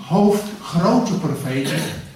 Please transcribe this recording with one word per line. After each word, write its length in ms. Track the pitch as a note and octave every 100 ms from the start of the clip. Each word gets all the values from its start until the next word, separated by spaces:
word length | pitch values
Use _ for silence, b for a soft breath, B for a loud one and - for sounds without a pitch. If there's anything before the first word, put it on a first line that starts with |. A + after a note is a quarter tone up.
| -
hoofdgrote 1040 | F#3+ G#3 G#3 - - - E3+ G3 B3 -
profeten 680 | F3+ D#3 C3 C3 C3+ C#3 D3+ - - -